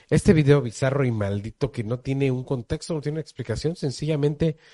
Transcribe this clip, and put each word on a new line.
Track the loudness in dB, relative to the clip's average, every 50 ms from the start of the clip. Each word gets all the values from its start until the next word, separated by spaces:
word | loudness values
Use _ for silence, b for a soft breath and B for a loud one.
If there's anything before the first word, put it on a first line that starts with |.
| B B
Este | 0 2 6 6 6
video | 6 6 6 6 4
bizarro | 4 -2 -4 -2 -2 0 0 2 0
y | 0
maldito | 0 0 0 -2 -2 -4 -6 -8 -6 _ -6 -4
que | -4 -6 -4
no | -4 -4 -6
tiene | -4 -4 -2 0 0 0
un | 0 -2 -4
contexto, | -4 -6 -6 -4 -6 -6 -6 -6 -6 -6
no | -4
tiene | -4 -4 -6
una | -6
explicación, | -8 -10 -12 -12 -6 -4 -4 -2 -2 -4 -4
sencillamente | -2 -4 -6 -4 -4 -2 -2 0 2 2 0 0 2 0 0 0 b b b